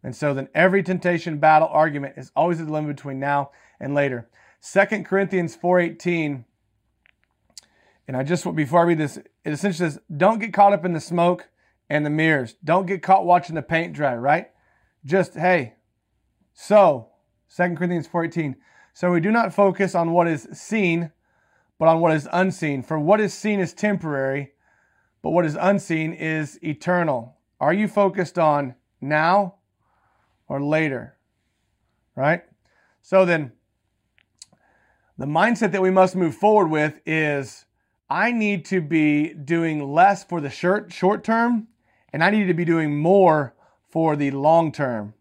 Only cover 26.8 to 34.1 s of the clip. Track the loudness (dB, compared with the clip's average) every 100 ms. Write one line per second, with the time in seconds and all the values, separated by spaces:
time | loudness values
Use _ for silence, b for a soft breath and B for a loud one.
26.8 | -2 0 0 -4 -8 _ _ _ -2 0
27.8 | -2 0 0 0 -4 0 0 0 -4 -12
28.8 | _ _ -4 0 2 0 -2 _ _ _
29.8 | _ _ _ _ _ _ _ -6 -2 -2
30.8 | -2 -4 -12 _ _ _ _ _ _ _
31.8 | _ _ _ -2 -2 -2 _ _ _ _
32.8 | _ _ _ 4 4 2 -2 _ _ _
33.8 | _ _ _